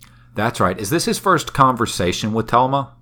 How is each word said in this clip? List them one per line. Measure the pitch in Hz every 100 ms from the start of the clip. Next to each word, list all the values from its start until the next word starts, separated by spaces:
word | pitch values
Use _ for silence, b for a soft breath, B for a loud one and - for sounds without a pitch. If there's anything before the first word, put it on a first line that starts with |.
| b b b
That's | - 113 -
right. | 92 95
Is | 101
this | 160 -
his | 196
first | 196 160 -
conversation | - 131 120 113 - 90 90 110
with | 110 107
Telma? | 120 127 139 131 -